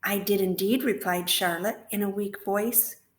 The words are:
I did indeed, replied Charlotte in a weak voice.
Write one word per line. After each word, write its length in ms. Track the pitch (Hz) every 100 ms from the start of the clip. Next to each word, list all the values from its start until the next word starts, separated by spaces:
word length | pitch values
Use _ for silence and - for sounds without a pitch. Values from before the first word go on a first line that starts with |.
I 140 | 196 202
did 240 | 196 202
indeed, 420 | 190 180 190 254
replied 460 | 262 196 185 180 180
Charlotte 560 | - 185 170 196 226 -
in 140 | 208
a 60 | 202
weak 340 | 196 202 202
voice. 540 | - 196 220 233 - - _